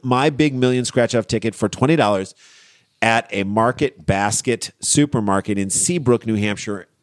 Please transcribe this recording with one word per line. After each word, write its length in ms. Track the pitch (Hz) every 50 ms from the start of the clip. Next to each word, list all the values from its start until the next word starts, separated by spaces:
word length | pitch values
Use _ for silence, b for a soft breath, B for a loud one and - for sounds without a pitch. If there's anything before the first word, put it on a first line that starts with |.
| -
My 260 | 127 123 127 135 156
Big 260 | 147 123 151 151 135
Million 300 | 127 127 127 127 127 123
scratch-off 420 | - - - 120 110 - 120 107 -
ticket 260 | - 110 98 113 104
for 140 | - - 104
twenty 260 | - - - 135 165
dollars 380 | 160 123 104 104 98 95 92 - b b b b b b b b b b b _ _
at 260 | - 113 113 117 117 -
a 140 | - 98 98
Market 600 | 98 101 110 113 120 123 - 151 135 - - -
Basket 680 | - 98 98 101 104 101 - - 127 120 113 - - - _
supermarket 760 | - - - - 147 143 - 120 107 101 98 98 95 - 104 101
in 120 | 98 98
Seabrook, 560 | - - - - 180 175 143 117 123 113 -
New 80 | 113 110
Hampshire 520 | 104 104 104 101 92 - - 104 98 87 - _ _